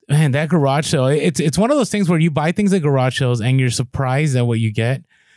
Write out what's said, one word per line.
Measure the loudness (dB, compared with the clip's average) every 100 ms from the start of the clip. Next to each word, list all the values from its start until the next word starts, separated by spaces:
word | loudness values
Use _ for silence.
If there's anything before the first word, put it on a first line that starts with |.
| -2
man, | 0 2
that | 0 0
garage | 0 2 0 -2
sale, | 0 0
it's, | 0 0 0
it's | -2 0
one | 2
of | 2
those | 0
things | 0 0
where | 2
you | 0
buy | 0 -2
things | 0 0
at | 0
garage | 0 0 0 0
sales | -2 0
and | 0 2
you're | 0
surprised | -2 -6 -4 -2 0 0 0
at | 0
what | 0
you | -2
get. | -2 -2 -4 -8 _ _